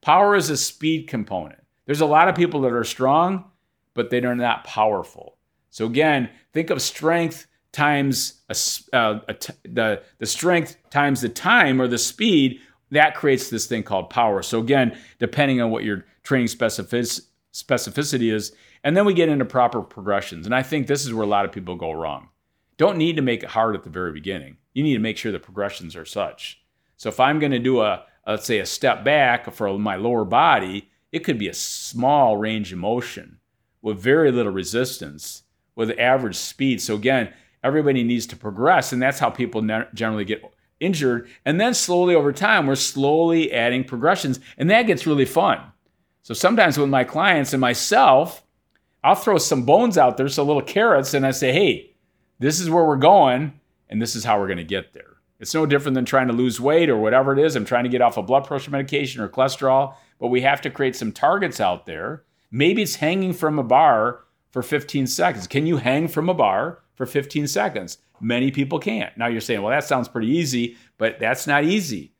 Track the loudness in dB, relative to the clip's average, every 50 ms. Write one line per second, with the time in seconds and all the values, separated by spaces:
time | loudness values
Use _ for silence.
0 | _ 4 6 6 6 6 4 2 2 0 -4 -4 -4 -6 -8 _ -2 -2 -2 -2
1 | -4 -6 -6 -6 -6 -6 -6 -8 -8 -10 -16 _ _ _ _ _ _ -4 0 0
2 | 2 4 6 6 6 6 4 2 0 0 0 0 -2 0 0 -2 -4 -4 -4 -2
3 | 0 2 2 2 2 0 -2 -6 -8 -14 _ _ _ _ _ _ _ _ _ -6
4 | -4 -2 -2 -2 -2 -2 -4 -2 -2 -2 -2 -4 -6 -10 -2 0 0 0 0 -2
5 | -6 -8 -16 -20 -20 -20 _ _ _ _ _ _ _ _ _ -6 -6 -2 0 2
6 | 2 2 2 0 -2 -4 -8 _ _ _ _ -6 -2 -2 -4 -4 -4 -6 -8 -2
7 | -2 0 0 0 0 -2 -6 -10 -20 _ _ _ _ _ -4 0 0 2 2 2
8 | 0 0 -2 -2 -4 -8 -10 _ _ _ -6 -6 -4 -4 -6 -8 _ _ 0 2
9 | 2 2 0 -4 -8 -12 -12 -12 -12 -16 -16 _ _ -8 -4 -2 0 0 -2 -4
10 | -8 _ _ _ -8 -6 -6 -2 0 0 2 2 0 -4 -10 _ _ _ 0 0
11 | 2 2 0 0 -2 -4 -6 -4 0 2 4 4 4 4 2 2 0 0 0 -2
12 | -4 -6 -4 -2 0 2 4 4 4 2 0 -4 -18 _ _ _ _ _ 2 2
13 | 2 2 2 0 0 2 2 2 0 -6 -6 -6 -4 -4 -4 -6 -4 -2 -4 -4
14 | -4 -4 -2 0 0 2 0 -2 -4 -4 -4 -4 0 2 2 2 2 0 -2 -6
15 | -20 -20 _ _ -6 -4 0 0 0 0 0 0 0 -2 -2 -4 -4 -4 -6 -6
16 | -8 _ _ _ _ -2 0 0 0 -2 -2 -2 -4 -4 -2 -4 -8 -4 -4 -4
17 | -2 -4 -6 -10 _ _ _ _ _ _ _ -18 -6 -4 -4 -4 -4 -6 -6 -6
18 | -4 -2 -2 0 0 0 0 -2 -4 -8 -14 _ _ _ _ _ _ 0 2 2
19 | 2 2 2 2 2 2 2 0 -2 -2 0 0 0 2 0 -4 -8 -8 -14 -10
20 | -4 -2 -2 -2 -2 -6 -12 -12 -6 -4 -2 -2 -2 -2 -4 -4 -2 -2 -2 -4
21 | -4 -6 -4 -4 -2 0 0 0 0 -2 -6 -10 -10 -10 -10 -8 -8 -8 -8 -6
22 | -8 -8 -8 -10 -14 _ _ _ _ _ _ _ _ _ _ 2 2 2 2 2
23 | 0 0 0 0 0 0 -2 -2 -6 -4 0 0 0 0 0 -4 -8 -10 -10 -8
24 | -8 -6 -8 -8 -10 -8 -8 -8 -10 -16 -20 _ _ _ _ -2 0 0 0 0
25 | 0 -4 -4 -6 -6 -6 -6 -6 -10 -12 -8 -6 -6 -6 -6 -10 -16 -14 -16 -16
26 | -16 -10 -6 -6 -6 -6 -8 -12 -16 -16 -16 _ _ _ _ _ _ _ _ _
27 | -10 -8 0 2 2 2 2 2 0 0 0 0 2 2 2 2 2 2 0 -4
28 | -8 _ _ _ _ -6 -6 -4 -2 -2 -2 -2 -2 -4 -6 -2 0 0 0 2
29 | 0 2 2 4 4 2 2 0 -4 -10 -8 -6 -4 -4 -2 -2 -2 -4 -4 -2
30 | -2 -2 0 0 -2 0 2 2 4 4 4 2 0 -4 -8 -10 -12 _ _ _
31 | _ _ -10 -8 -4 -4 -4 -4 -4 -8 -6 -8 -10 -10 -10 -12 -12 -12 -8 -2
32 | 0 2 4 4 4 4 2 0 -2 -4 -4 -4 -6 -8 -10 -6 -4 -4 -4 -4
33 | -4 -8 -14 -16 -18 -20 -20 _ _ _ _ _ _ _ _ _ -6 -6 -6 -2
34 | 2 2 4 6 6 4 4 2 0 0 -2 -4 -6 -4 -2 -2 -2 -2 -6 -12
35 | -14 -16 -16 -16 -16 -16 -16 -18 _ _ _ _ _ _ _ -6 -4 -4 -2 0
36 | 2 2 4 2 0 -4 -6 -6 -10 -12 -6 -2 0 0 0 -2 -2 -4 -4 -2
37 | 0 0 2 2 0 -4 -8 _ _ _ _ _ -2 0 0 2 2 2 2 2
38 | 2 0 0 -2 -4 -8 -14 -12 -12 -12 -6 0 2 4 4 4 2 0 -2 0
39 | 0 0 0 0 -2 -2 0 -2 -6 -4 -2 -4 -2 -2 -2 -2 -4 -6 -6 -6
40 | -4 -4 -2 -4 -4 -4 -6 -8 -8 -20 _ _ _ _ _ _ -4 -2 -2 0
41 | 0 0 0 0 -4 -10 -20 _ _ -2 0 0 0 0 0 -2 -2 0 2 2
42 | 4 4 4 4 4 2 0 0 2 2 2 2 2 2 0 0 -2 -4 -2 0
43 | 0 2 4 4 4 4 2 2 0 0 0 0 0 0 0 -2 -4 -6 -8 -2
44 | 0 2 2 2 0 -4 -4 -6 -8 -20 -8 -2 2 4 4 4 4 2 0 0
45 | 2 0 2 2 2 2 2 2 2 2 0 -2 -4 -18 _ _ _ _ _ _
46 | _ _ _ _ _ -10 -6 2 2 4 6 6 4 4 4 2 2 2 4 2
47 | 2 0 -2 0 2 2 2 2 0 0 0 0 2 2 0 0 -2 2 4 6
48 | 6 8 6 6 4 0 -6 -16 _ _ _ _ _ _ _ _ _ _ _ _
49 | 2 2 2 4 2 2 2 2 2 0 0 0 4 4 4 6 6 4 4 4
50 | 4 4 4 0 -2 -2 0 -2 0 2 0 0 -2 -2 0 0 4 4 4 2
51 | 2 0 -2 0 0 0 0 0 0 0 2 2 2 2 2 0 -6 _ _ _
52 | _ _ _ _ _ _ _ _ -2 -2 0 0 -2 2 4 4 4 4 4 4
53 | 6 8 8 8 6 6 4 0 -2 -6 -8 -14 _ _ _ _ _ _ -6 -4
54 | -4 -4 -6 -6 -2 0 0 0 0 -2 -4 -6 -6 -6 -6 -6 -6 _ _ -20
55 | -20 _ _ _ _ _ _ _ -12 -6 -2 -2 0 2 2 0 0 0 -2 -2
56 | -2 2 0 0 2 2 0 0 0 -2 -2 -2 0 2 4 4 4 2 2 0
57 | 2 2 2 2 2 2 2 2 2 2 0 -2 -4 0 0 0 0 0 0 2
58 | 2 2 2 -2 -4 0 0 0 0 -2 -8 -8 -8 -6 -6 -6 -6 -4 -4 -4
59 | -4 -4 -6 -8 -10 -8 0 0 0 0 0 -2 0 2 2 2 2 0 -6 -18
60 | _ _ _ _ -4 0 0 2 2 2 0 0 -4 -10 -4 -2 -2 -2 -2 -4
61 | -8 -8 -4 0 0 2 2 2 -2 -4 -2 0 0 0 0 -2 -8 -12 -10 -10
62 | -8 -10 -10 -12 _ _ _ _ _ _ -2 2 2 2 2 2 -2 -4 -4 -4
63 | -2 -2 0 0 -2 -2 -4 -2 -2 -2 0 -2 0 4 4 6 6 6 6 4
64 | 2 0 -2 -6 _ _ _ _ _ _ _ -8 -6 -2 -4 -4 -4 -4 -4 -4
65 | -2 -2 -2 0 0 0 -2 -4 -10 -4 -2 -2 0 0 -2 0 0 0 0 0
66 | -2 -2 -4 -2 -2 -2 0 2 2 2 2 0 -2 -4 -8 -12 _ _ _ _
67 | -10 -4 -2 -4 -4 -2 -4 -4 -4 -2 -2 -2 -2 -2 -4 -6 -10 -10 -16 _
68 | _ _ _ _ -4 -2 -2 0 0 -2 0 -2 -4 -2 -4 -6 -4 -4 -4 -4
69 | -6 -8 _ -4 -4 -2 -2 -4 -4 -4 -4 -2 0 0 -2 -2 0 -2 -2 -2
70 | -2 -4 _ -4 -2 0 0 0 0 -2 -2 -2 -2 -4 -6 _ _ _ _ _
71 | -2 -2 -2 -2 -2 -2 -2 -2 -2 0 0 2 2 2 0 0 -2 -4 -8 -10
72 | -10 -14 _